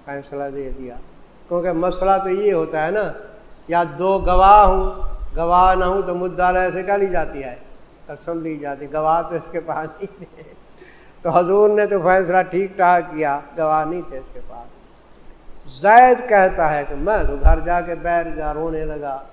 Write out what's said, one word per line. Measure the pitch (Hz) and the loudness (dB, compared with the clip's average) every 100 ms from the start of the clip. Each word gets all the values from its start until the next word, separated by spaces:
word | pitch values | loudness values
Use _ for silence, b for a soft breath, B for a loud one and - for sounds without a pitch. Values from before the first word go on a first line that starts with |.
فیصلہ | - 139 139 139 139 | -12 -14 -10 -10 -8
دے | 139 135 131 | -8 -10 -10
دیا۔ | 127 120 - - - - - | -12 -14 -18 -20 -20 -20 -6
کیونکہ | 175 175 | -4 -2
مسئلہ | 165 180 175 190 190 | -2 -2 0 2 2
تو | 190 | 0
یہ | 190 208 | 0 0
ہوتا | 175 160 156 156 | 0 -2 -4 -2
ہے | |
نا، | 208 185 - - - - - - | -2 -4 -10 -18 -20 -20 -20 -2
یا | 170 170 143 | -2 -2 -2
دو | 185 196 | -2 0
گواہ | 175 180 190 208 196 | 2 6 8 8 8
ہوں، | 190 185 - - - - 151 | 4 -2 -4 -6 -4 -6 -4
گواہ | 170 180 185 | 2 4 4
نہ | 185 | 2
ہوں | 180 196 | 0 -2
تو | 180 | -4
مدعا | 180 180 165 180 | -6 -6 -2 0
علیہ | 185 185 | 0 -2
سے | 170 | -4
کیا | 185 202 | -4 -2
لی | 196 | 0
جاتی | 175 147 139 | -2 -4 -8
ہے؟ | 131 123 - - - _ - | -14 -16 -20 -20 -20 _ -18
قسم | 143 - 165 | -14 -10 -8
لی | 160 151 | -8 -8
جاتی، | 143 139 143 | -10 -10 -8
گواہ | 156 156 165 | -4 0 0
تو | 165 | -2
اس | 170 - | -8 -8
کے | 175 | -10
پاس | 156 151 156 - | -8 -8 -8 -12
نہیں | 196 - | -16 -14
تھے۔ | 170 - 147 - - B B B B - | -20 -20 -20 -20 -20 B B B B -10
تو | - | 0
حضور | 160 175 202 208 | 0 2 4 4
نے | 208 202 | 4 0
تو | 202 | 0
فیصلہ | 170 190 175 185 160 | 2 2 2 0 0
ٹھیک | 175 196 190 | -4 -4 0
ٹھاک | 180 180 160 | 2 2 0
کیا، | 156 151 143 147 165 | -4 -4 -4 -8 -4
گواہ | 156 156 | -2 0
نہیں | 156 180 156 | -2 -8 -10
تھے | 135 | -14
اس | 131 | -14
کے | 123 - | -14 -14
پاس۔ | 120 117 - - - _ - - - - - - 131 | -14 -18 -20 -20 -20 _ -20 -20 -20 -20 -18 -16 -2
زید | 190 226 254 247 247 | 6 8 8 6 4
کہتا | 208 185 185 156 | 4 4 2 -2
ہے | 147 139 | -2 -4
کہ | 143 | -6
میں | 160 214 147 | -2 0 0
تو | 143 | 2
گھر | 165 160 | 4 4
جا | 160 175 | 2 -2
کے | 175 | -2
بیٹھ | 165 170 170 165 151 | -6 -2 -2 -2 -6
گیا، | 151 | -6
رونے | 151 165 160 | -6 -6 -6
لگا۔ | 156 151 143 135 - | -6 -8 -8 -10 -14